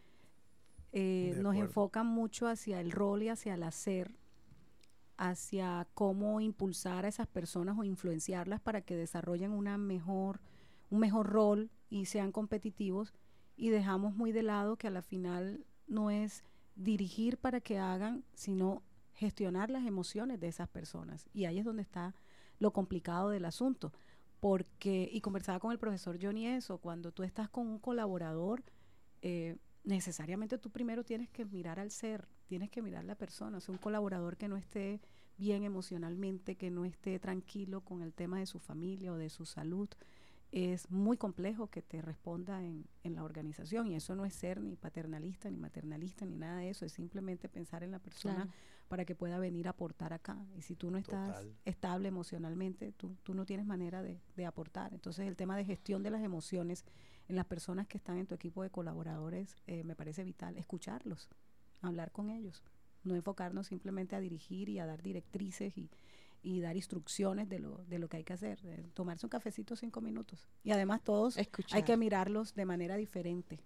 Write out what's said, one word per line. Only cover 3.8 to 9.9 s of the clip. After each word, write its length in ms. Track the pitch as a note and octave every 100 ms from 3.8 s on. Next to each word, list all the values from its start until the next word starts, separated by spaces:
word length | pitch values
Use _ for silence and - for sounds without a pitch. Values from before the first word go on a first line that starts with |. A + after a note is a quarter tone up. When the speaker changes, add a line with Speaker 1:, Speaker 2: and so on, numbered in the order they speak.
| - F#3+ F3+ - - - - - - - - - - -
Speaker 1:
hacia 680 | F#3 F3+ - G3 F#3 F3 F3 -
cómo 460 | G3+ F#3+ G#3 G#3+
impulsar 640 | A3 G#3+ G3 F3 F#3 F3+ G3
a 40 |
esas 180 | - A3
personas 500 | - E3+ F3+ F3 G#3
o 60 | G3+
influenciarlas 760 | F#3 F3+ D#3+ - F#3 F3 G#3+
para 200 | - G#3+
que 140 | - F3
desarrollen 560 | E3 F3 E3+ F3 F#3+
una 260 | G#3 G3+ G3+
mejor, 640 | G3+